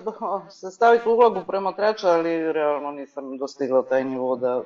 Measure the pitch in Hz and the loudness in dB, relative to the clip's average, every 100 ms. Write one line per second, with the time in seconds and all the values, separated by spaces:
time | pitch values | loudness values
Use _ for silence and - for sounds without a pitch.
0 | 190 - - 190 175 - - - 233 233 | -10 -8 -6 -6 -10 -16 -16 2 4 4
1 | 233 233 233 190 170 190 190 180 208 220 | 4 4 4 4 -4 -4 -4 0 0 2
2 | 190 170 165 165 160 156 147 143 143 143 | 2 2 2 -2 -2 0 0 -2 -4 -10
3 | 135 - 135 131 135 - 135 131 127 131 | -12 -14 -12 -8 -8 -6 0 0 2 0
4 | 131 131 127 123 127 123 | -2 -4 -4 -2 -2 -4